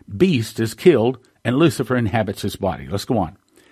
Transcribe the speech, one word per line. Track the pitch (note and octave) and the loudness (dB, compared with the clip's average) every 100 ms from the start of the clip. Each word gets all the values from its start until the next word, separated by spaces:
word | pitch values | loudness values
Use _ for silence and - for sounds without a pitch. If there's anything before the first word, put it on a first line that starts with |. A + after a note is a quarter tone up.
| - G2+ | -8 0
beast | F#3+ C3+ A2 - | 2 2 -2 -4
is | A2+ | -4
killed | - F#3 C3 A#2 C3 _ _ | 2 4 4 4 -2 _ _
and | A2+ B2+ | -2 2
Lucifer | E3 - B2 B2+ | 2 2 -2 -2
inhabits | A2+ A2+ G#2 G2 | 0 -2 -2 -4
his | G2+ - | -6 -4
body. | F#2+ C2+ C2+ | -4 -4 -6
Let's | G2 | -8
go | - A#2 | -2 -2
on. | E2 - _ _ _ | -2 -8 _ _ _